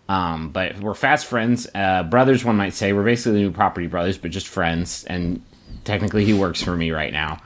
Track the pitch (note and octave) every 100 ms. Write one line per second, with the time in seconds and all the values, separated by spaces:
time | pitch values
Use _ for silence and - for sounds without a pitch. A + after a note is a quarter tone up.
0 | - F#2+ F2 D#2+ D#2+ F#2+ F2+ G2 G#2 F#2+
1 | C3+ D3 - A#2+ A2+ A#2+ - G2 G2 F#2
2 | E2 A#2+ C3 C3 A#2 G#2 G2 - G2+ G2+
3 | G#2 A#2 A#2+ G#2 G2 F2+ G2 - E2+ F2
4 | F2+ F#2+ E2+ F#2+ - - E2 E2 F2 -
5 | - F2+ F2 F2+ - - - - - G2+
6 | G#2 G#2 G#2 G#2 F#2+ - - F2 E2 D#2
7 | D2+ D2+ D2+ D#2